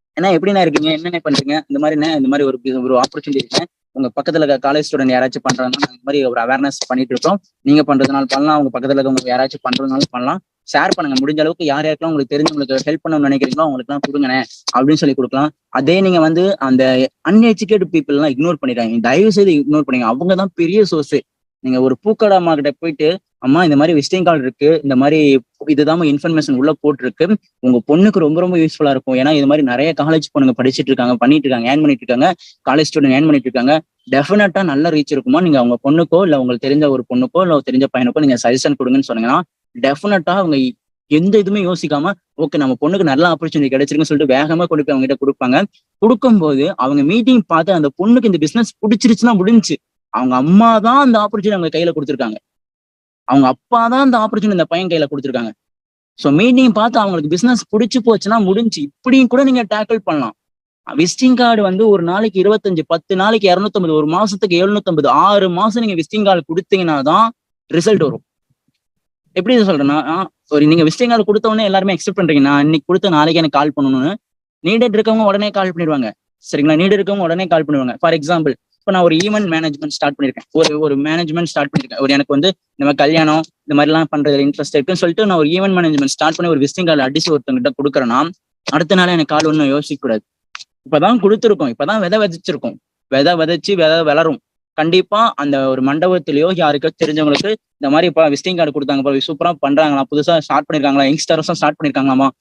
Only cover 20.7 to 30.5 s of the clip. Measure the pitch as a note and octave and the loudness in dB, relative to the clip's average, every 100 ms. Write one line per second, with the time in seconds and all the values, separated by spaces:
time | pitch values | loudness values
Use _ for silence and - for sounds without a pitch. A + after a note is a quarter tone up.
20.7 | G3+ G3+ D#3+ C#3+ C#3 - _ _ _ C3 | 2 2 0 -2 -4 -6 _ _ _ -4
21.7 | B2+ C3 C3 G#3 A3 G#3+ F#3+ E3+ D#3 C#3+ | 0 0 0 -2 0 2 2 2 0 -2
22.7 | C#3+ E3 D3 D3+ F#3 _ _ B2+ D3+ F3 | -4 -6 -2 -2 -2 _ _ 0 2 2
23.7 | C#3 D#3 D#3+ C#3+ F#3 F3 D#3+ B2+ - C#3+ | 4 2 2 0 0 2 0 -2 0 2
24.7 | E3 C#3 B2+ C#3 D#3 D3 C3+ - - D3 | 2 2 2 2 4 4 2 0 -8 -2
25.7 | C#3+ D3+ E3 D#3+ C#3+ E3+ D#3 D3 B2+ D3 | 0 0 0 0 -2 -2 -2 -2 0 0
26.7 | D3+ D3 C#3+ B2 - E3+ G#3+ _ _ B2+ | 0 -2 -2 -4 -6 -4 -6 _ _ 0
27.7 | B2 - D#3 G#3 G3 D3+ D#3+ F3+ F3 D#3+ | 0 2 2 2 2 0 0 0 0 -2
28.7 | - D3 C3+ - B2+ C3+ D#3 C#3 D3+ C3+ | 0 -2 -2 -2 -2 0 0 2 2 0
29.7 | B2 D#3 D3+ D3 D#3+ D3 D3 C3 | 0 -2 -2 0 -2 -2 0 0